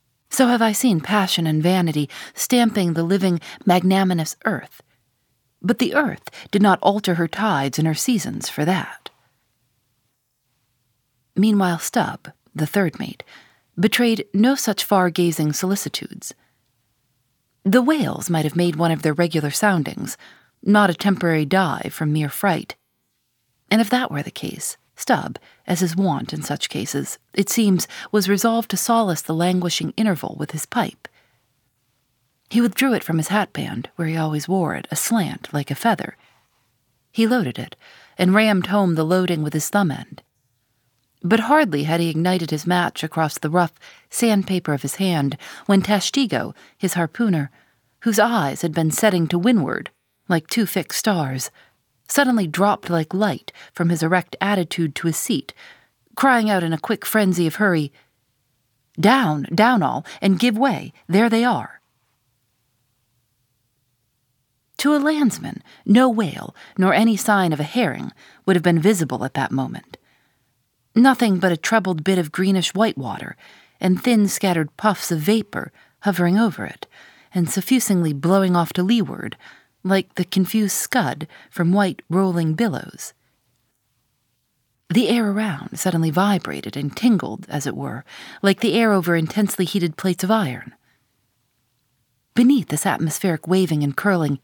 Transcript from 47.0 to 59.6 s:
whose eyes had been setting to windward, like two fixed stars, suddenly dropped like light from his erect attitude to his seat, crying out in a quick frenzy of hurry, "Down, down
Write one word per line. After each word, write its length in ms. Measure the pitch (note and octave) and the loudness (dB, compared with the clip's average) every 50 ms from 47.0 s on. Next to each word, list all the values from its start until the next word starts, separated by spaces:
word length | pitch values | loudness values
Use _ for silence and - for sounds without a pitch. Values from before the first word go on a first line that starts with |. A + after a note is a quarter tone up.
| E3 D#3 - - A#3+ G#3+ F3 D3+ C#3 - _ _ _ _ _ _ _ _ _ _ | -2 -2 -2 -2 0 2 2 0 -2 -4 _ _ _ _ _ _ _ _ _ _
whose 180 | - A#3 G3+ G#3+ | -2 0 2 2
eyes 420 | G#3 A#3 A#3+ G3+ D3 C#3 C#3+ - | 2 2 2 0 0 -2 -2 -4
had 100 | - E3 | -4 -2
been 200 | D3+ E3+ D#3+ D#3+ | 0 0 0 0
setting 360 | D3+ - A3+ G#3+ F#3 F3 E3 | 0 2 2 2 2 2 0
to 100 | D3+ F3 | 0 0
windward, 520 | F3 F3 B3 B3 G3 C#3+ - - - - - _ _ _ _ _ _ _ - | 0 2 4 2 2 2 0 -4 -6 -8 -12 _ _ _ _ _ _ _ -2
like 180 | F3 E3 - | -2 -2 -2
two 180 | - - A#3 G#3 | -2 -2 -2 -2
fixed 340 | - - F#3+ D#3 - - - | -2 -2 -4 -4 -4 -6 -4
stars, 520 | - A3 G3 E3+ D3 C3 C3 C3 - - - _ _ _ _ _ _ _ _ _ _ | -2 0 0 0 -2 -4 -4 -6 -8 -10 -12 _ _ _ _ _ _ _ _ _ _
suddenly 400 | - - C#4+ C#4 B3+ A#3+ A3 F#3 | -2 0 2 2 4 2 2 0
dropped 420 | D#3 D3 F3 G3 G#3 G3 - - - | 0 0 0 2 2 2 0 -2 -2
like 240 | F3 E3 D#3 - - | -2 -2 -2 -2 -2
light 380 | F#3+ G#3+ G3 C3 - - - - - - - - | 0 0 0 -2 -4 -8 -14 -20 -20 -20 -10 -4
from 160 | - F3 E3+ | -2 0 0
his 120 | F3 D3+ | 0 0
erect 340 | D#3+ D#3+ F#3 F3+ E3+ _ - - | 0 2 0 0 0 _ -6 -4
attitude 560 | F#3+ G3+ G#3 F#3+ E3+ - - F3+ E3 D3+ - | -2 0 0 0 -2 -2 -2 -2 -2 -2 -4
to 120 | - - | -4 -4
his 100 | E3 D#3 | -4 -2
seat, 360 | - - - G#3 C3+ - - - - - - - _ _ _ _ _ _ _ _ | -2 -2 -4 -4 -4 -4 -8 -14 -20 -20 -20 -20 _ _ _ _ _ _ _ _
crying 340 | - C4+ C4+ B3 A#3 G#3+ G#3+ | 0 2 2 4 4 2 2
out 140 | G3+ F#3 E3+ | 2 2 0
in 80 | E3 | 0
a 60 | E3 | -2
quick 260 | D3+ - - A3 - - | -2 -4 -4 -6 -4 -4
frenzy 440 | - - A3 G#3 F#3+ E3+ F3 E3+ | -2 0 2 2 2 2 2 0
of 80 | D#3+ - | 0 0
hurry, 360 | - G#3+ G3 F3 D#3+ D3 C#3 - _ _ _ _ _ _ _ _ _ _ _ _ _ _ _ _ _ _ _ _ | 0 0 2 2 2 0 -2 -6 _ _ _ _ _ _ _ _ _ _ _ _ _ _ _ _ _ _ _ _
"Down, 500 | E3 D#3 G#3 C4+ C4+ B3 D#3+ D3+ D3 C#3 - E3+ | 2 4 4 4 4 2 0 0 -2 -4 -2 2
down 300 | E3 | 4